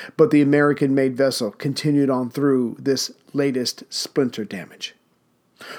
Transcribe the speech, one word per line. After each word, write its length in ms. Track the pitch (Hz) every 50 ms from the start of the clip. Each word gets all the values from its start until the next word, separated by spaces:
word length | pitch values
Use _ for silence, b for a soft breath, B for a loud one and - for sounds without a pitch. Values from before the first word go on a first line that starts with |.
| B B B
But 140 | B 160 151
the 120 | 151 147
American-made 760 | 143 139 143 147 147 147 143 - 147 135 135 135 135 131 127
vessel 340 | 120 135 135 123 - 117 104
continued 600 | - - - - 135 - - 151 147 143 139 135
on 200 | 135 127 127 120
through 460 | - 143 143 143 135 131 123 113 - -
this 320 | 127 139 135 123 - - - _ _ _
latest 500 | - 139 143 139 123 127 123 120 - - - -
splinter 520 | - - - - - 156 135 123 - - 107
damage. 500 | - 104 92 85 - - - - - - _ _ _ _ _ _ _ _ _ _ _ _ B B B B